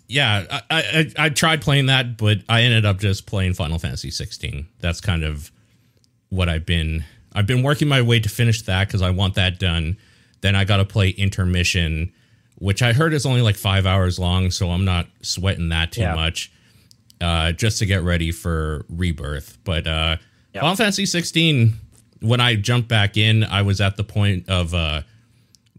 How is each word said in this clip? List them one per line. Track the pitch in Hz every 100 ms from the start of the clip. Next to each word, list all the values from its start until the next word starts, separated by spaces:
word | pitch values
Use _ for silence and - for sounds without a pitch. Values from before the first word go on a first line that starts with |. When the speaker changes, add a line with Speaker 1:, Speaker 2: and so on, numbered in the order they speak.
| -
Speaker 1:
yeah, | 131 131 104 87
I, | 143 -
I, | 160
I, | 110 156 156 - 156
I |
tried | 143 165 160
playing | 143 143 135
that, | 131 123 113
but | 107 107 -
I | 117
ended | 123 113
up | 104 95
just | 101 95 -
playing | 101 92
Final | 87 76 82
Fantasy | 82 64 -
sixteen. | - - - 78 71 76 _
That's | 87 85
kind | - 85
of | 78 76 76 - _ _ _ _ _ _ _
what | 95 87
I've | 80 80
been, | 87 80 80 78 - _
I've | - 101
been | 123
working | 131 147 151
my | 139
way | 120 117
to | 110
finish | - 117 110
that | - 92 98
'cause | 98
I | 92
want | 92 98
that | 92 92 87
done. | 92 82 80 92 _ _ _ _
Then | 98 98
I |
gotta | 95 101 98
play | - 95
Intermission, | - 98 - 90 90 87 90 82 80 87 - _ _ _ -
which | 98 101
I | 123
heard | 117 165
is | 156 135
only, | 123
like, | 117 98
five | 101 98 95
hours | 98 92 87
long, | 87 92 92
so | 87 90
I'm | 87
not | 95 87 85 _
sweating | - - 95 90 85
that | 82 82
too | -
Speaker 2:
Yeah. | 90
Speaker 1:
much, | 80 80 - - _ _ _ _ _ _ -
uh, | 85 85 80
just | 82 113 -
to | 101
get | 98
ready | 87 87 82
for | 80 87 82 78 76 -
Rebirth. | 85 90 76 71 73 - -
But, | - 80 80
uh, | 80 80 82 - _ _
Speaker 2:
Yep. | -
Speaker 1:
Final | 143 190
Fantasy | 214 196 196
sixteen, | 175 170 165 165 143 113 110 - _ _ _
when | 110 123
I | 120 113
jumped | 101 120 117
back | 113 101 107
in, | 107 110
I | 110 98
was | 101 98
at | 101 98
the |
point | 104 - 101 92 -
of, | 92 85
uh, | 87 80 76 73 _ _ _ _ _ _